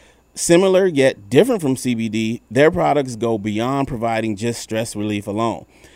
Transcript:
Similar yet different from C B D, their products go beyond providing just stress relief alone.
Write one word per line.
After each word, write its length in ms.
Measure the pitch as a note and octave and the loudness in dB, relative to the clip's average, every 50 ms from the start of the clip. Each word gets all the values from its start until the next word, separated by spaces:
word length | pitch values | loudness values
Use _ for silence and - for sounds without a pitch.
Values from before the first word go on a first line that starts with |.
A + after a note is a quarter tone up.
| _ _ _ _ _ _ _ | _ _ _ _ _ _ _
Similar 540 | - - - E3+ F3 G3 F#3+ F#3 F#3 G3 F#3+ | -8 2 4 4 4 6 4 4 4 2 2
yet 420 | D#3 C3+ C3 C3 - - - G2+ | 2 2 2 2 0 -2 -8 2
different 320 | A#2 C#3+ G#3+ C4+ A#3+ G3+ | 4 4 4 4 2 0
from 140 | D#3+ C3+ C3 | 0 -2 -2
C 180 | - - B2+ A#2+ | -2 -2 -2 -2
B 140 | A2+ A2+ A2 | -2 -2 -2
D, 320 | G#2 A2 A2 A2 A#2+ - - _ | -2 -2 -2 -2 -4 -6 -10 _
their 220 | G#2+ B2+ D3 E3 | 2 4 4 4
products 440 | F3+ F3+ D#3+ D3 C#3+ D3 C3+ C3 A#2+ A2 | 4 2 0 2 2 0 0 -2 -4 -4
go 200 | A#2 A#2 A2+ G#2+ | -2 -2 -2 -2
beyond 500 | G2 A2 G#2 G#2 A#2 B2+ C#3 C#3 C#3 - | -2 -4 -4 -2 -2 -2 -2 -2 -2 -4
providing 460 | C3+ A2 A#2 A#2 A2+ A2+ A2+ A2 G#2+ F#2+ | -4 -4 -4 -2 -2 -2 -2 -4 -4 -4
just 240 | A2+ A#2 A#2 - | -4 -6 -6 -6
stress 340 | - - A2 A2 A2+ - - | -8 -6 -4 -4 -4 -6 -6
relief 320 | G#2 G#2 G#2+ G#2+ G2+ G2+ G#2+ | -6 -4 -4 -4 -4 -4 -6
alone. 380 | G2+ G#2+ A#2 A2+ G2 - - _ _ _ - - - | -4 -2 -2 -2 -4 -6 -10 _ _ _ -20 -20 -20